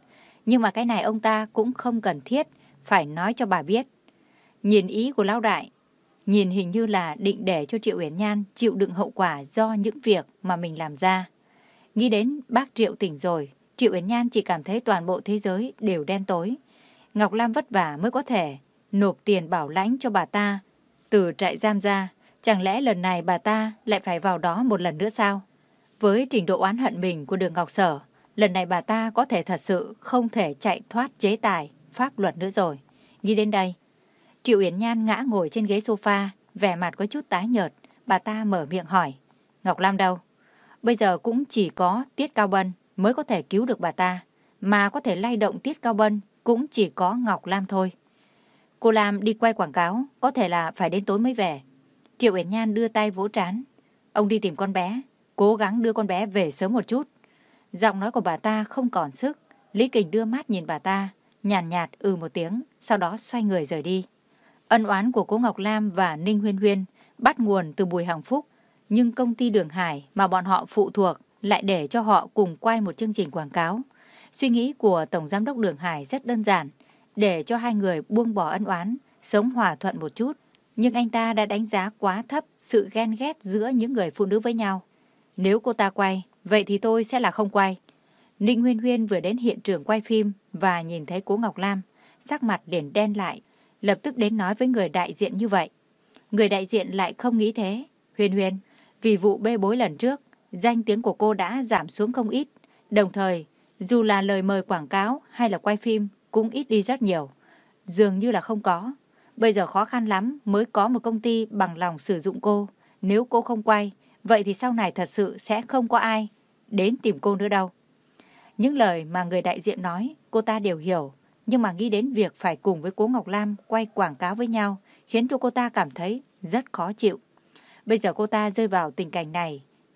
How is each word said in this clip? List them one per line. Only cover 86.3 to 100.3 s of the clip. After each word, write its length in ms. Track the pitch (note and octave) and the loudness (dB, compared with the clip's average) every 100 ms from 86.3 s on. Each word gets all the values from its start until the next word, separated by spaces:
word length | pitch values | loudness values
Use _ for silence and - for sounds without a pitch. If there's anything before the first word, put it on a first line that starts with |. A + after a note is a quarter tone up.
| _ | _
vậy 200 | F3+ G#3 | 2 2
thì 140 | G3+ G3+ | 2 0
tôi 260 | A3+ A3+ | 2 0
sẽ 160 | A3 B3+ | 0 0
là 100 | A#3 | 0
không 180 | A3+ G#3 | 0 0
quay." 280 | G3+ F#3+ F#3 _ _ _ _ _ _ | 2 2 0 _ _ _ _ _ _
Ninh 220 | G3+ A#3+ | 0 4
Huyên 180 | B3 A3 | 2 2
Huyên 280 | B3 A#3+ A3 | 0 0 0
vừa 140 | F#3+ | 0
đến 160 | E3+ A#3+ | -2 0
hiện 240 | A#3+ - | -2 -2
trường 240 | - F3 | -4 -4
quay 160 | C#3+ A3 | 0 -2
phim 320 | G#3 A3 G#3 G3 _ | 2 0 0 -4 _
và 300 | D#3+ F#3+ F3 | -2 0 0
nhìn 240 | E3 E3+ D3+ | -4 -8 -6
thấy 140 | F#3 | -8
cố 160 | - G#3 | -4 -2
Ngọc 220 | A3+ F3 | -2 -2
Lam, 220 | G3 G3 F#3 _ _ _ | -4 -4 -8 _ _ _
sắc 220 | - D4 | -8 -4
mặt 180 | A#3 F#3+ - | -2 -2 -2
liền 260 | F3 C#3+ | -6 -2
đen 240 | G#3 G#3+ G#3 | 0 0 0
lại, 240 | F3+ - _ _ _ _ | -4 -8 _ _ _ _
lập 180 | G3+ G3 | -2 0
tức 140 | D4 B3+ | -2 -2
đến 200 | G#3 A3 | 0 0
nói 180 | F#3 | -2
với 140 | G#3+ B3+ | 0 0
người 200 | A#3+ F3+ | 2 0
đại 260 | F3+ F3+ | 0 -2
diện 220 | - G3+ F#3+ | -2 -4 -2
như 120 | A3+ | 0
vậy. 220 | F#3+ D#3+ _ _ _ _ _ _ | 0 0 _ _ _ _ _ _
Người 180 | G#3 G#3 | 2 2
đại 180 | G3 F#3+ | 2 0
diện 220 | G#3+ F#3 | -2 0
lại 240 | F#3+ F3+ - | -2 -2 -2
không 200 | B3 A#3 | 0 2
nghĩ 140 | G#3+ | 2
thế. 320 | A3+ F#3+ G#3+ D4 _ _ - | 0 -4 -4 -10 _ _ -2
"Huyên 140 | G3+ | 0
Huyên, 260 | G3 F#3+ F#3+ - _ _ _ | 2 0 -2 -12 _ _ _
vì 140 | A3+ G#3 | 2 4
vụ 220 | G3+ G3 | 4 2
bê 180 | G#3+ A#3 | 0 0
bối 200 | F#3+ A#3+ | 0 0
lần 200 | G#3 C#3+ | 0 0
trước, 240 | A#3+ C#4 _ | -2 -2 _